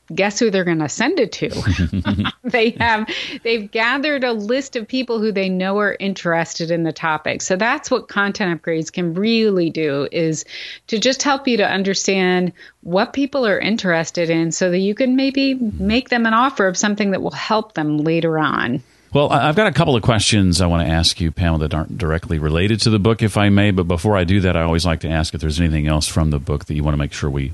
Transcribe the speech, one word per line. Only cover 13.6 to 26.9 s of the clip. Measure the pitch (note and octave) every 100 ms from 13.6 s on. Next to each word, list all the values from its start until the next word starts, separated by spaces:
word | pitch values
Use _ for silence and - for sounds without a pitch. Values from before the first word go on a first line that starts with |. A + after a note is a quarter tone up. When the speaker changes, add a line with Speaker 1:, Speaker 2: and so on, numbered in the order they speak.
Speaker 1:
interested | - A3 F#3+ E3 D#3+ - E3+
in | E3 E3
so | D#3 F#3
that | F3+
you | F#3+ G#3
can | C4 B3+
maybe | C4+ C4+ C4+ C4
make | A#3 G3+ F#3+ A3+ B3+
them | A#3+ A3+
an |
offer | A3 C4 C#4 G3
of | F#3
something | G#3 G3+ G#3
that | F#3+
will | -
help | C#3 - A3 A#3
them | - D3+ D3+
later | D3+ E3 E3 D#3
on. | D3+ - A#2+ A#2+ - _ _
Speaker 2:
Well, | C#3+ C#3+
I, | D3 B2
I've | D#3
got | G#3+
a |
couple | D3 E3 B2+
of |
questions | G2 A2+ - A2 F#2 E2+
I | F2+
wanna | E2+ C#2+
ask | D#2+ E2+ -
you, | E2
Pamela, | - F2 D#2+ D2+
that |
aren't | D#2 D#2 -
directly | D#2+ D#2 - E2
related | D2+ D#2 G2 A2
to | A#2
the | G#2+
book, | G2 A2+
if | A2 G#2+
I | G#2
may. | G2+ G#2
But | F#2+ F2
before | F2 G#2+ G#2
I |
do | E2+ G2+
that, | F#2 E2
I |
always | E2 E2 E2+
like | D#2+
to | D2+
ask | D#2+ E2+
if | D#2+
there's | D#2 D2+
anything | E2+ D#2 D2+
else | D#2 D2+
from | - D#2
the | D2
book | C2 D2 -
that | D2+
you |
wanna | D2+